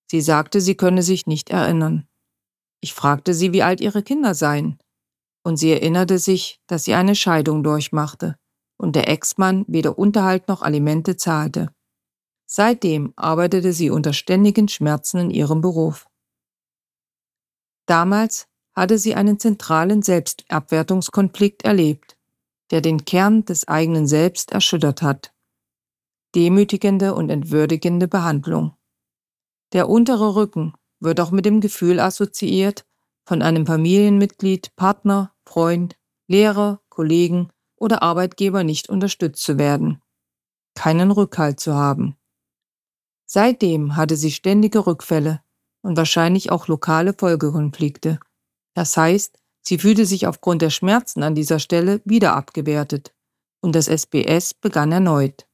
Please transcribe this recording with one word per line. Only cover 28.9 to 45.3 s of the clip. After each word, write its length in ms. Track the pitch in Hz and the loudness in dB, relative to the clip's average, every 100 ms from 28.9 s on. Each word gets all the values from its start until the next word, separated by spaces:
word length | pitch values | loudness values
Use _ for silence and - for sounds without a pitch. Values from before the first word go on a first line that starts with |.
| _ _ _ _ _ _ _ _ | _ _ _ _ _ _ _ _
Der 160 | 185 - | -2 2
untere 460 | 226 240 233 214 | 2 2 2 2
Rücken 400 | 202 208 165 156 - _ _ | 0 -2 -4 -8 -10 _ _
wird 200 | 165 165 | -2 -2
auch 100 | 165 | 0
mit 160 | 190 196 | 0 2
dem 160 | 214 | 2
Gefühl 380 | 202 - 175 180 | 0 0 0 2
assoziiert, 840 | 190 - 202 - 196 190 196 202 - _ _ _ | 0 -2 -6 -4 -2 0 0 -4 -14 _ _ _
von 180 | - 170 | -4 0
einem 240 | 165 165 160 | 2 0 0
Familienmitglied, 1080 | 160 165 190 208 202 202 - 190 190 - | 0 2 4 4 4 0 -2 -2 -2 -6
Partner, 600 | - 190 202 202 196 196 _ | -2 -2 0 0 0 -4 _
Freund, 540 | _ - 165 175 175 - _ _ - | _ -2 0 0 -4 -10 _ _ 0
Lehrer, 520 | 190 214 202 208 202 _ | 4 4 2 -2 -4 _
Kollegen 640 | - 156 165 175 175 175 _ _ _ | -4 0 2 2 0 -4 _ _ _
oder 260 | 226 220 | -2 2
Arbeitgeber 640 | 170 170 180 - 196 190 | 0 0 -2 -2 0 0
nicht 240 | 165 156 - | 0 -4 -4
unterstützt 540 | 196 196 - 160 - | -4 -4 -2 -4 -4
zu 160 | - 143 | -2 0
werden, 440 | 143 143 156 147 _ _ _ _ _ _ _ | 0 0 -2 -4 _ _ _ _ _ _ _
keinen 360 | - 160 165 185 | -4 0 4 4
Rückhalt 500 | 202 202 - 151 139 | 2 0 0 -2 -2
zu 140 | 165 | -2
haben. 420 | 143 143 143 143 139 _ _ _ _ _ _ _ _ _ _ - | 0 0 0 -4 -8 _ _ _ _ _ _ _ _ _ _ -4
Seitdem 680 | 196 233 247 185 160 147 147 | 2 2 2 0 0 0 0
hatte 200 | 156 156 | 0 0
sie 140 | 151 | -2
ständige 560 | 143 185 202 214 214 196 | -2 2 4 4 2 0
Rückfälle 560 | - - 160 151 | -2 -2 -2 0